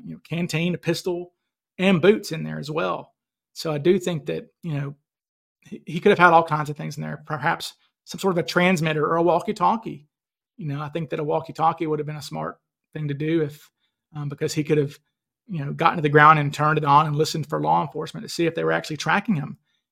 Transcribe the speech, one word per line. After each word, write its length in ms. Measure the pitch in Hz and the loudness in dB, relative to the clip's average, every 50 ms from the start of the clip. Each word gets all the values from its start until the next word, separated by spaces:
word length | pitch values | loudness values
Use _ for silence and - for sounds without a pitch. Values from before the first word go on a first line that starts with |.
| - | -14
you 80 | 165 | -16
know, 80 | 160 151 _ - | -16 -18 _ -8
canteen, 460 | 156 170 175 - - 156 165 180 170 | -4 -4 -4 -2 -2 -2 0 -2 -2
a 40 | - | -2
pistol, 540 | - 165 170 - - 190 175 175 180 180 _ _ _ _ _ _ _ _ _ - | -2 -4 -4 -2 -2 -4 -4 -4 -6 -10 _ _ _ _ _ _ _ _ _ 0
and 240 | 185 190 185 165 | 2 4 4 6
boots 300 | 147 196 220 214 208 - | 6 6 4 4 0 -8
in 120 | 160 160 156 | -8 -8 -8
there 140 | 156 156 156 | -8 -8 -8
as 120 | 151 143 | -8 -6
well. 440 | 156 160 160 180 170 139 143 _ _ _ _ _ _ _ _ _ _ | -4 -4 -2 -2 -4 -6 -8 _ _ _ _ _ _ _ _ _ _
So 180 | - - 165 | -8 -6 -4
I 60 | 151 147 | -4 2
do 200 | 143 175 196 185 | 4 4 4 4
think 280 | 180 185 175 147 - | 2 -2 -4 -4 -6
that, 220 | - 165 160 - _ _ _ | -6 -8 -8 -8 _ _ _
you 120 | - 175 147 | -8 -6 -4
know, 200 | 143 143 139 143 _ _ _ _ _ _ _ _ _ _ _ _ _ | -4 -6 -8 -10 _ _ _ _ _ _ _ _ _ _ _ _ _
he, 200 | _ - - - _ | _ -18 -18 -18 _
he 140 | - 151 170 | -8 -8 0
could 100 | - 202 | 2 2
have 80 | 196 - | 6 8
had 140 | 175 175 | 8 8
all 120 | 165 165 165 | 8 6 6
kinds 240 | - 151 151 147 147 | 4 -2 -4 -4 -6
of 80 | 147 | -8
things 200 | - 156 160 151 | -10 -10 -10 -10
in 60 | 151 | -10
there, 200 | 151 156 147 - - | -10 -10 -12 -14 -10
perhaps 500 | - 151 147 139 160 165 160 - - - _ _ _ _ _ _ | -10 -8 -4 -2 -2 -2 -2 -8 -14 -14 _ _ _ _ _ _
some 160 | - - - | -18 -14 -4
sort 140 | - 190 180 | -4 -2 -2
of 40 | 170 | -2
a 80 | 165 | -4
transmitter 600 | - - 175 180 180 190 160 160 160 151 151 147 | -2 0 2 2 2 2 2 0 -2 -2 -2 -2
or 100 | 165 165 | 0 0
a 60 | 165 | 2
walkie-talkie. 840 | 170 175 160 175 170 - 208 - 175 180 214 226 - 165 147 143 147 _ _ _ _ _ _ _ _ _ _ - | 2 2 2 2 0 -4 -4 0 0 0 0 0 -4 -12 -14 -14 -18 _ _ _ _ _ _ _ _ _ _ -10
You 80 | 180 | -8
know, 160 | 147 139 143 | -6 -6 -6
I 80 | 151 143 | -8 -6
think 180 | 147 170 160 - | -6 -6 -6 -4
that 100 | 160 160 | -6 -6
a 40 | 151 | -2
walkie-talkie 640 | 147 160 160 156 - 170 - 160 165 165 - 170 | -2 -2 -4 -4 -6 -6 0 0 0 0 0 -4
would 120 | 156 151 151 | -4 -2 -4
have 80 | 151 | -4
been 100 | 147 151 | -8 -8
a 60 | 151 | -12
smart 360 | 143 - 156 156 156 165 - _ _ _ _ _ _ _ | -12 -10 -10 -8 -8 -8 -10 _ _ _ _ _ _ _
thing 160 | _ 156 151 143 | _ -8 -6 -6
to 60 | 139 | -6
do 280 | 139 151 156 165 165 | -4 -2 0 0 0
if, 280 | 151 143 151 - - _ _ _ _ _ _ _ _ _ _ | 0 -2 -6 -14 -20 _ _ _ _ _ _ _ _ _ _
um, 140 | 151 147 143 | -10 -8 -8
because 240 | 143 - 156 147 | -6 -4 -4 -4
he 100 | - 156 | -2 -4
could 160 | 147 147 156 151 | 0 2 2 2
have, 200 | 143 143 - - _ _ _ _ _ _ _ _ _ - | 2 -2 -6 -16 _ _ _ _ _ _ _ _ _ -8
you 160 | 196 156 139 | -8 -6 -6
know, 80 | 143 | -6
gotten 240 | 147 143 165 165 - | -4 0 0 0 2
to 60 | 175 | 2
the 60 | 151 147 | 0 4
ground 300 | 143 156 151 151 160 151 | 6 8 10 10 8 8
and 140 | 143 143 | 4 -2
turned 260 | 143 - 147 151 156 156 | -2 0 0 2 2 2
it 60 | 151 | 2
on 220 | 143 143 147 156 | 6 6 6 6
and 100 | 156 147 | 4 0
listened 320 | 147 156 - - 160 143 - | 0 -2 -2 -2 -6 -6 -4
for 120 | 156 151 | -4 -2
law 200 | 147 151 160 170 | 0 2 0 0
enforcement 420 | 170 147 - 151 156 147 - 156 147 | 0 -2 -6 -10 -10 -10 -10 -12 -12
to 80 | 147 | -10
see 140 | - - 170 | -4 -2 -2
if 80 | 165 165 | 0 0
they 100 | 165 160 | -2 0
were 80 | 160 | 0
actually 260 | 160 165 160 - 156 143 | 0 0 -2 -6 -10 -6
tracking 380 | - 156 165 202 202 - 196 | -2 0 0 0 0 -2 -2
him. 200 | 143 143 - - _ _ _ _ _ _ _ | -2 -4 -8 -12 _ _ _ _ _ _ _